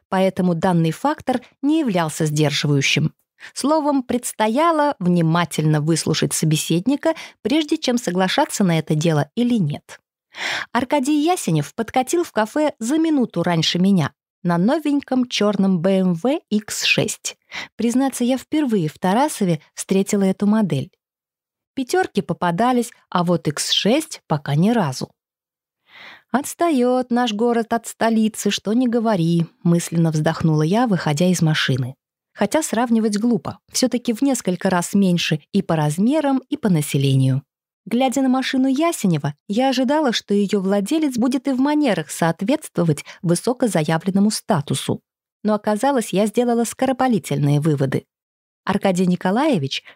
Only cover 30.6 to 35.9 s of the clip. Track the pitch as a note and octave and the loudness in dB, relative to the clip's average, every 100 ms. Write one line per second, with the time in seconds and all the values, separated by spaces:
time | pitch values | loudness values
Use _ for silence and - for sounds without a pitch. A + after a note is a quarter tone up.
30.6 | D#3 G#3+ B3 F3+ D#3 D3 F3+ F3 D#3 D3+ | 2 0 0 0 -2 0 0 2 2 0
31.6 | - B2+ B2+ - _ _ _ - G3+ D4+ | -2 -2 -4 -10 _ _ _ -4 -2 0
32.6 | D#4 A3 B3 A3+ A3 G3+ A#3+ G3+ - - | -2 -2 0 0 0 0 0 -2 -4 -14
33.6 | _ - B3 A#3+ B3 A3 C#4 B3+ - F3+ | _ -2 0 0 -4 -2 0 0 -2 -2
34.6 | G3 F3+ - G3+ F#3+ E3+ - D#3 _ G3 | 0 0 0 2 2 2 0 -4 _ -4
35.6 | - D#3+ D3+ | 0 0 0